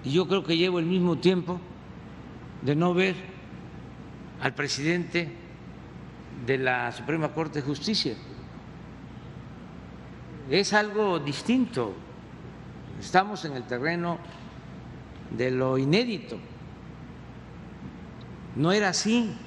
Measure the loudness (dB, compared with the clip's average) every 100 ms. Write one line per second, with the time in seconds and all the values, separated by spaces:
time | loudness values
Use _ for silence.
0 | 4 4 6 2 4 4 6 4 4 6
1 | 6 6 6 6 2 -4 -6 -14 -14 -14
2 | -14 -14 -14 -14 -12 -2 2 6 6 6
3 | 4 2 -8 -12 -14 -14 -12 -14 -14 -14
4 | -14 -14 -14 -2 -2 0 -2 0 2 2
5 | 2 0 -2 -8 -14 -14 -14 -14 -14 -14
6 | -14 -14 -12 -6 0 4 4 2 0 -2
7 | -2 0 0 0 -2 0 -2 0 2 2
8 | 0 -2 -10 -12 -12 -14 -14 -14 -14 -14
9 | -14 -14 -12 -12 -12 -14 -14 -14 -14 -14
10 | -14 -14 -12 -12 2 4 6 4 4 2
11 | 4 4 0 -2 2 2 4 2 0 -2
12 | -12 -14 -14 -14 -14 -14 -14 -14 -12 -10
13 | 4 4 4 -2 -4 -4 -2 0 0 0
14 | 0 -2 -6 -12 -14 -14 -14 -14 -12 -14
15 | -14 -14 -8 0 2 4 4 4 6 4
16 | 4 -2 -4 -8 -10 -14 -14 -14 -14 -14
17 | -14 -14 -14 -14 -14 -14 -14 -12 -12 -12
18 | -12 -12 -12 -12 -6 2 6 6 6 4
19 | 6 6 4 -2